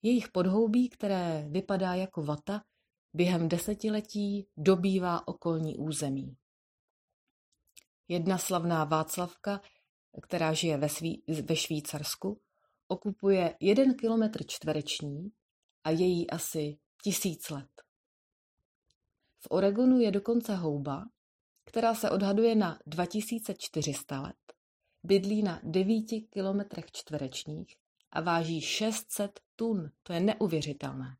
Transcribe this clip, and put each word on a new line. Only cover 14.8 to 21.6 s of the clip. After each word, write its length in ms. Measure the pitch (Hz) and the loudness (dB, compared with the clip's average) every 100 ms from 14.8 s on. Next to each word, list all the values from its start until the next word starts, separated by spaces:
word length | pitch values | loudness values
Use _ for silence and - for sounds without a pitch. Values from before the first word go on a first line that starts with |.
| 147 - 147 143 190 - _ _ _ _ | -2 -6 -6 -6 -10 -14 _ _ _ _
a 60 | 151 | 0
je 160 | 160 185 | 2 4
jí 240 | 175 170 | 2 0
asi 480 | 170 - 160 147 147 _ _ | -4 -4 -4 -4 -6 _ _
tisíc 460 | - 190 196 156 - | -2 0 -2 -4 -8
let. 320 | 143 135 - _ _ _ _ _ _ _ _ _ _ _ _ _ _ _ _ | -10 -10 -20 _ _ _ _ _ _ _ _ _ _ _ _ _ _ _ _
V 80 | - | -4
Oregonu 500 | 185 196 202 254 254 | 2 2 4 6 6
je 120 | 226 | 4
dokonce 440 | 196 202 233 233 196 | 2 2 0 0 -2
houba, 540 | 165 147 143 139 220 _ _ _ _ _ | -2 -2 -4 -6 -8 _ _ _ _ _